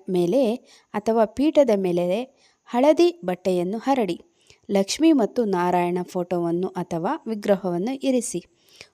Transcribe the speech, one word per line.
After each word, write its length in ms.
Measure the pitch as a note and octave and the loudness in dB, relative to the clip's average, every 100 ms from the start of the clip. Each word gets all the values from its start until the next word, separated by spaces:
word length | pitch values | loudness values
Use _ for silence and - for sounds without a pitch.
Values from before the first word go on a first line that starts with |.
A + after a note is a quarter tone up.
| - | -4
ಮೇಲೆ 460 | F3+ F3 B3+ A3+ A#3+ - - _ | -2 0 2 0 -2 -10 -20 _
ಅಥವಾ 320 | G#3+ A3+ A3+ A3 | -6 0 2 0
ಪೀಠದ 440 | - D4+ D4+ B3+ G3+ | 0 2 4 4 2
ಮೇಲೆ 640 | F#3 F3 F3 G3+ B3+ _ _ _ - | 0 0 0 -2 -6 _ _ _ -6
ಹಳದಿ 560 | A#3+ C#4+ D#4+ F4 E4+ F3+ | 2 4 4 2 0 -6
ಬಟ್ಟೆಯನ್ನು 520 | F3+ G3 F3+ F3 A3 | -4 -2 0 -2 -4
ಹರಡಿ, 440 | C4 C4+ G3 F3 _ _ _ _ - | -2 0 -2 -4 _ _ _ _ -2
ಲಕ್ಷ್ಮಿ 400 | G3+ G3 - D#4+ | 0 0 2 4
ಮತ್ತು 340 | C#4+ G3+ B3+ G#3+ | 4 2 0 -2
ನಾರಾಯಣ 520 | F3+ F3+ F3+ F3 F3+ | 0 0 0 0 -2
ಫೋಟೋವನ್ನು 640 | F3 F#3 F3 F3 E3+ E3+ F#3 | -4 -6 -4 -2 -2 -2 -4
ಅಥವಾ 560 | F3+ E3+ E3+ F#3+ D#4 A3+ | -6 -6 -6 -4 -6 -8
ವಿಗ್ರಹವನ್ನು 680 | G#3+ G#3 F#3+ F#3 F3 A3 C4+ | -4 -2 -2 -2 -4 -6 -4
ಇರಿಸಿ. 480 | C4+ B3+ - F3 - _ _ - - | -2 -2 -4 -8 -12 _ _ -20 -20